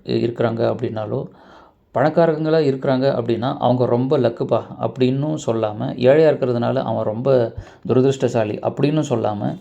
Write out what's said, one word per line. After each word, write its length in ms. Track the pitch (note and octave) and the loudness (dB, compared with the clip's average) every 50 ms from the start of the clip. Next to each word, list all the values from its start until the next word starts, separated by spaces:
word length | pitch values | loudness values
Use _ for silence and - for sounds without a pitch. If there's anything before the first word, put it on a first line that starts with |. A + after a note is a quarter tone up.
| - | -6
இருக்கிறாங்க 720 | C3 A#2+ A#2 A#2 A#2 A#2 - A#2 A#2 A2+ A2+ A#2 A2+ A2+ | -4 -2 0 0 -2 0 0 -2 -2 0 0 -2 -2 -2
அப்படின்னாலோ 480 | A2+ B2 A2 A2 A2 G#2+ G#2+ A#2 C3+ D#3+ - - - - - - - - _ _ _ _ _ - | -2 -4 -6 -6 -6 -6 -6 -6 -6 -8 -10 -14 -20 -20 -20 -20 -20 -20 _ _ _ _ _ -2
பணக்காரங்களா 640 | A#2 C3+ D#3+ D#3 E3+ E3 D#3+ D#3 D3+ D#3 D#3 D#3+ E3 | 0 0 2 4 4 4 4 2 0 0 2 2 2
இருக்கிறாங்க 560 | D3+ C#3 C3+ C3 C#3 C#3 C3 B2+ C3 C#3 - A#2+ | 2 2 0 0 0 0 0 2 2 0 0 0
அப்படின்னா, 380 | A2+ A#2 A#2 G#2+ A#2 C3+ - - | -2 -2 -2 -2 -2 -4 -2 0
"அவங்க 280 | - B2 B2+ B2 B2 | 0 2 2 2 2
ரொம்ப 320 | A#2 A#2+ A#2+ C3 C3+ D#3 C3+ | 2 2 0 2 2 2 2
லக்குப்பா" 440 | A#2+ A2+ - - C3 - A#2+ A2 - - - - | 2 0 0 -2 -2 -2 -2 -2 -2 -4 -8 -6
அப்படின்னும் 560 | A#2+ A2+ - B2+ B2+ B2+ C3+ C3+ D3 D#3 D#3 D3 - | -6 -4 -2 0 0 0 0 0 -2 -4 -4 -4 -4
சொல்லாம, 340 | - A2+ A2+ A2 G#2+ G#2+ A2 | -4 -2 -2 -2 -4 -4 -6
ஏழையா 500 | A#2+ C3 - B2 A#2+ B2 C#3+ D#3 D#3+ D3+ | -6 -6 -4 2 4 4 6 6 6 4
இருக்கிறதுனால, 440 | C#3 - C3+ B2 A#2+ A#2+ A#2+ A#2+ A#2+ | 4 2 0 0 0 0 0 0 0
"அவன் 300 | C3+ C3+ A#2 A2 A2 A2+ | -2 -2 -2 -2 -2 -2
ரொம்ப 480 | A2+ G#2+ A2+ C3 C#3 C3+ B2 A#2 A2+ - - - - - - - | -4 -4 -2 0 2 2 2 2 0 -4 -10 -16 -18 -18 -10 -4
துரதிர்ஷ்டசாலி" 720 | - A#2 C3 B2+ C#3 C#3 - C3+ A#2 - A#2 G#2+ G#2+ G#2+ - | 0 2 4 4 2 2 0 0 0 0 0 -2 -2 -4 -4
அப்படின்னும் 460 | - A#2 - - C#3 D3 D#3+ D#3 C#3 B2+ | -4 -6 -2 -2 0 0 0 0 0 0
சொல்லாம, 500 | B2 A2+ G#2+ G#2+ G#2 G2+ A#2 C#3+ E3 - | -2 -2 -2 -2 -4 -4 -4 -6 -6 -4